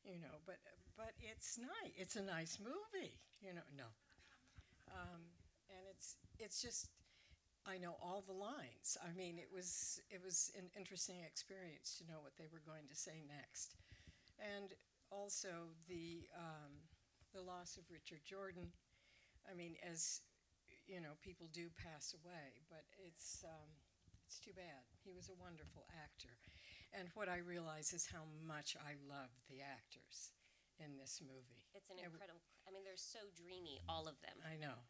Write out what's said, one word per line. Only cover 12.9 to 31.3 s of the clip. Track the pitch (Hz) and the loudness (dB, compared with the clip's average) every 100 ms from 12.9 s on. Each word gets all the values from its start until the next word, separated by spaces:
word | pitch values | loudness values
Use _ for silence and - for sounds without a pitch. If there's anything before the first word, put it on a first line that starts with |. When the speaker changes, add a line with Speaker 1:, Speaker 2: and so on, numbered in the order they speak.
| 160 | 0
Speaker 1:
say | - 160 143 | 0 -2 -6
next. | 143 - - - - - - - - - - | -8 -4 -2 -2 -4 -14 -12 -12 -16 -18 -4
And | 208 202 196 - - - - | 0 0 -2 -6 -14 -20 -4
also | 202 202 - 196 170 170 165 165 | -2 4 4 4 0 -4 -8 -4
the, | 175 165 170 - | -2 0 -2 -4
um, | 175 165 156 147 147 160 - - - - | -4 -4 -4 -8 -10 -12 -18 -20 -20 -8
the | 196 | -4
loss | 180 180 180 196 | -2 -2 -2 -4
of | 170 | -6
Richard | 160 - 156 | -8 -6 -6
Jordan. | - 196 190 175 175 - - - - - - - | -4 -2 0 0 -4 -4 -20 -20 -20 -20 -20 -14
I | - | -6
mean, | 180 170 165 | -2 -2 0
as, | 180 165 - - - - _ - - - - | 0 6 6 6 0 -20 _ -20 -20 -16 -4
you | 185 | -2
know, | 156 147 | -2 -4
people | 190 180 165 | -8 -6 -4
do | 165 170 165 | -2 -2 -2
pass | 170 156 - 170 | -4 0 -2 -2
away, | 170 175 139 117 156 | -4 -4 -4 -10 -12
but | 160 - 202 | -12 -12 -12
it's, | 185 165 - - | -6 0 2 2
um, | 170 160 151 151 - - - - | -2 -6 -8 -14 -18 -20 -20 -20
it's | - - | -8 -6
too | 226 185 | -6 -6
bad. | 175 135 123 - | -6 -8 -12 -14
He | 202 | -10
was | 180 175 | -8 -8
a | 180 | -6
wonderful | 180 160 147 160 - | -6 -6 -6 -8 -10
actor. | 160 147 - 131 120 - - - - - 196 | -8 -8 -8 -12 -10 -14 -12 -12 -12 -4 -2
And | 180 | -2
what | 214 196 | 4 6
I | 175 | 6
realize | 175 175 165 156 151 | 4 2 2 6 6
is | - - | 6 4
how | 160 156 156 160 | 2 -4 -2 0
much | 151 143 - | 2 2 2
I | 151 147 | 0 -4
love | 139 139 131 120 - | -2 -2 -2 -8 -10
the | 135 | -6
actors | 139 127 - 123 - - - - - - - - | -4 -6 -8 -14 -8 -6 -6 -8 -20 -20 -20 -8
in | 151 139 | -6 -4
this | 135 - | 0 -2
movie. | 139 | -2